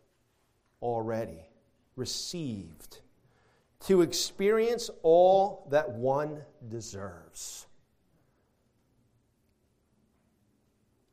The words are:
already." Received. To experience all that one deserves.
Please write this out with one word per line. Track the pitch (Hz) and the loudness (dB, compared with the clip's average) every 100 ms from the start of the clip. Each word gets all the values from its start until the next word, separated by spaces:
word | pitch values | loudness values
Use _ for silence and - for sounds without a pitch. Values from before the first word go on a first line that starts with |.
| _ _ _ _ _ _ _ - | _ _ _ _ _ _ _ -8
already." | 120 117 110 113 113 110 - _ _ _ _ - | -6 -4 -4 -4 -6 -10 -20 _ _ _ _ -12
Received. | 117 - - 180 143 104 82 78 - - _ _ _ _ _ _ _ _ - | -8 -8 -8 -8 -8 -8 -12 -18 -20 -20 _ _ _ _ _ _ _ _ 2
To | 190 | 4
experience | 165 - - - 196 220 226 233 - - | 4 0 -6 -2 2 2 2 -2 -6 -2
all | 165 170 185 196 196 196 - | 6 8 8 6 4 -2 0
that | 143 151 | 0 0
one | 113 127 139 151 151 147 - 120 | -2 0 0 -2 -8 -16 -20 -14
deserves. | 113 104 98 98 82 82 - - - - - _ _ _ _ _ _ _ _ _ _ _ _ _ _ _ _ _ _ _ _ _ _ _ _ _ _ _ _ _ _ _ _ _ | -12 -12 -12 -12 -14 -20 -18 -16 -16 -20 -20 _ _ _ _ _ _ _ _ _ _ _ _ _ _ _ _ _ _ _ _ _ _ _ _ _ _ _ _ _ _ _ _ _